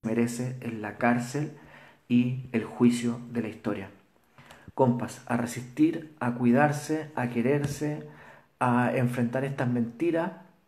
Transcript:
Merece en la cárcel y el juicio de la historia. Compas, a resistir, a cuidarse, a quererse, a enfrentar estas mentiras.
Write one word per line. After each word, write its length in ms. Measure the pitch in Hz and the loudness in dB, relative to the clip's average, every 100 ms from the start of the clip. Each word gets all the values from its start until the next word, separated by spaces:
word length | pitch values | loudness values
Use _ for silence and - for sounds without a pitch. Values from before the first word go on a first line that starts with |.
Merece 540 | 110 113 117 - 127 - | -2 0 0 -2 -6 -6
en 220 | 117 110 | -8 -8
la 140 | 104 101 | -8 0
cárcel 560 | 120 120 120 143 151 - - - - _ _ | 2 2 0 -4 -6 -8 -20 -20 -20 _ _
y 400 | 120 123 127 - | 2 4 -2 -4
el 140 | 113 104 | -4 -4
juicio 540 | - 123 120 120 117 - | 4 4 4 -2 -4 -6
de 100 | 120 | -6
la 40 | 110 | -6
historia. 440 | - 110 101 98 - _ _ _ - - - - | -6 -6 -6 -8 -16 _ _ _ -20 -20 -20 -16
Compas, 500 | - 127 123 107 - - | 2 4 4 -4 -10 -4
a 100 | 120 | -2
resistir, 800 | 120 - - - 156 165 - - | -2 -8 -12 2 2 2 -10 -4
a 140 | 123 | -4
cuidarse, 800 | 120 123 123 147 143 - 156 151 - | 2 4 6 6 2 -2 -4 -4 -4
a 140 | 123 | -2
quererse, 800 | 120 117 147 143 - 151 151 - - - - _ _ | 0 2 2 0 -4 -4 -4 -10 -18 -20 -20 _ _
a 320 | 127 120 123 131 | 2 2 2 2
enfrentar 500 | 123 123 117 131 139 | 0 0 -2 -2 -4
estas 240 | 139 123 | -2 -2
mentiras. 600 | 120 113 - 170 165 175 - - _ | 0 -2 -2 0 0 -2 -6 -20 _